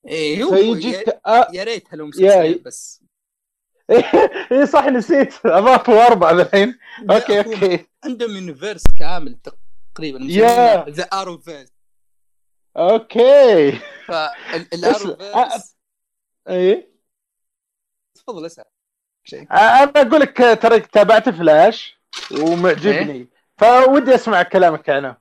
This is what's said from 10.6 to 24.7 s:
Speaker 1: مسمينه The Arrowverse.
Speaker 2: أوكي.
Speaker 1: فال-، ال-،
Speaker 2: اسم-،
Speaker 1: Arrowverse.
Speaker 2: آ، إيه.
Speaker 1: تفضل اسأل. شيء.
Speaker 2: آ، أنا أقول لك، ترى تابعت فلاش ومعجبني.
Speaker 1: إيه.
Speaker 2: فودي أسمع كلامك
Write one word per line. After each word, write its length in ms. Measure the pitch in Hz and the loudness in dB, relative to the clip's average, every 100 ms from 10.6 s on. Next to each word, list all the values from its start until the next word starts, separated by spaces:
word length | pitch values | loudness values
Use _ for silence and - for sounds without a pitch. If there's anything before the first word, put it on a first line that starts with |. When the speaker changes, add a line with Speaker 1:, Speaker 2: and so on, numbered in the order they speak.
| 240 196 | 2 2
Speaker 1:
مسمينه 200 | 147 151 | -4 -12
The 120 | 180 | -8
Arrowverse. 640 | 190 190 165 170 147 127 _ _ _ _ _ _ _ _ _ _ - | -8 -10 -16 -20 -20 _ _ _ _ _ _ _ _ _ _ _ -4
Speaker 2:
أوكي. 960 | 175 226 - 220 247 285 254 185 143 117 - - - | -2 -2 -4 0 4 6 6 4 2 -2 -16 -20 -12
Speaker 1:
فال-، 680 | 170 151 - - 165 175 | -8 -8 -12 -14 -14 -12
ال-، 100 | 170 | -6
Speaker 2:
اسم-، 320 | 175 311 196 - | -4 -4 -6 -14
Speaker 1:
Arrowverse. 580 | 196 208 247 - - _ _ _ _ _ _ _ - | -8 -6 -4 -8 -14 _ _ _ _ _ _ _ -10
Speaker 2:
آ، 40 | |
إيه. 400 | 180 185 247 _ _ _ _ _ _ _ _ _ _ _ _ _ | -4 -2 -2 _ _ _ _ _ _ _ _ _ _ _ _ _
Speaker 1:
تفضل 320 | _ - 190 165 | _ -18 -16 -16
اسأل. 180 | _ - _ _ _ _ _ | _ -20 _ _ _ _ _
شيء. 280 | _ - 151 | _ -20 -4
Speaker 2:
آ، 20 | |
أنا 380 | 185 220 247 285 294 | 0 4 4 2 2
أقول 240 | 247 302 | 0 0
لك، 180 | 269 - 240 226 | 0 2 2 2
ترى 180 | 226 226 | 2 0
تابعت 480 | - 214 196 220 233 | 0 0 4 2 0
فلاش 720 | 170 165 151 196 226 - _ _ - - 139 | -2 2 4 4 0 -18 _ _ -20 -14 -6
ومعجبني. 680 | 160 170 180 147 165 143 151 | -4 -2 -2 -2 -2 -4 -6
Speaker 1:
إيه. 160 | 135 123 _ _ _ | -12 -18 _ _ _
Speaker 2:
فودي 560 | 220 247 262 285 262 | 4 4 4 2 2
أسمع 280 | 247 - 190 | 0 0 -2
كلامك 480 | 180 190 175 | 0 2 0